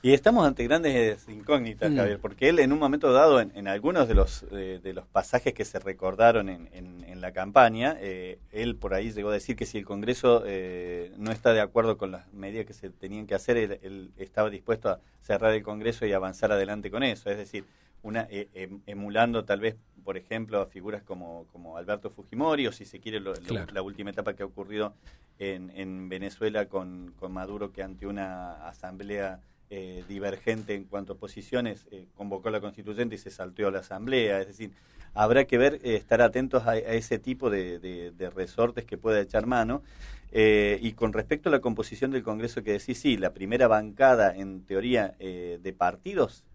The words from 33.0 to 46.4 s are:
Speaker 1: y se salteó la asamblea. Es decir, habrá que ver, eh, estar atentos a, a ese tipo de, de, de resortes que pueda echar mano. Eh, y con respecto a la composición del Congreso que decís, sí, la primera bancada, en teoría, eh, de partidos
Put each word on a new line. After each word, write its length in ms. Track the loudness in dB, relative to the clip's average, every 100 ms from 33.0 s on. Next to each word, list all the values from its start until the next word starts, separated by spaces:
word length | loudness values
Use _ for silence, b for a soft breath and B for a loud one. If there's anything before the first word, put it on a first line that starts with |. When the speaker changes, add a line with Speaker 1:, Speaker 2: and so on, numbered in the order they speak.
| -6 -8
Speaker 1:
y 20 |
se 140 | -16
salteó 400 | -14 -14 -2 -2
la 80 | -2
asamblea. 600 | -8 -10 0 2 2 0
Es 60 | -4
decir, 260 | -10 -16 b b b b 0
habrá 300 | 6 6 6
que 120 | 6
ver, 240 | 4 4
eh, 120 | -2 -2
estar 260 | 2 6
atentos 460 | 6 4 0 2 2
a, 60 |
a 40 | 0
ese 400 | 0 -4 -2 -4
tipo 320 | -4 -2 0
de, 300 | 0 -2 -8
de, 320 | -10 -10 -12
de 180 | -10 -10
resortes 560 | -6 -8 0 0 0 -10
que 140 | -6
pueda 200 | 0 0
echar 280 | 2 -2 0
mano. 340 | 0 0 -2 B B B B B
Eh, 460 | 4 6 6 4 0
y 80 | -4
con 220 | -2 -2
respecto 360 | -2 -2 -2 2
a 20 |
la 100 | 2
composición 500 | 2 -4 -6 -4 -2
del 100 | -2
Congreso 400 | -4 -6 -6 -6
que 120 | -2
decís, 260 | -4 -2 -2
sí, 180 | 0 2
la 160 | 0
primera 340 | -4 -4 4 6
bancada, 680 | 4 2 4 6 8 6 2
en 260 | -10 -12
teoría, 540 | -4 -2 2 2 0 -6
eh, 400 | -12 -10 -10 -8
de 140 | -10
partidos 720 | 0 0 0 -6 0 0 -2